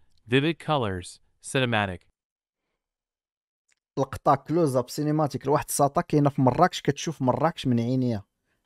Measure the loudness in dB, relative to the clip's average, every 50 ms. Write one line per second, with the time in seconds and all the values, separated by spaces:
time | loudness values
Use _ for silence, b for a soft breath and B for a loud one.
0 | _ _ _ _ _ 0 2 2 2 0 -2 -6 -4 -2 -2 -2 -2 -2 -4 -6
1 | -10 -12 -18 -20 _ _ _ _ -14 -6 -2 -2 0 0 0 0 0 -2 -4 -10
2 | -14 _ _ _ _ _ _ _ _ _ _ _ _ _ _ _ _ _ _ _
3 | _ _ _ _ _ _ _ _ _ _ _ _ _ _ _ _ _ _ _ -4
4 | -4 -4 -6 -2 2 2 2 2 0 -2 0 0 0 2 2 0 -2 -2 -6 -6
5 | -4 -2 0 0 0 -2 -4 -4 -2 0 0 0 0 -2 0 0 0 2 2 -2
6 | -2 0 2 2 4 2 2 4 2 2 4 4 2 2 2 -2 -4 -4 -4 -2
7 | -6 -8 -6 -2 0 0 0 2 0 -2 -2 -2 -2 0 0 0 0 0 -2 0
8 | 0 -2 -2 -4 -6 _ _ _ _ _ _ _ _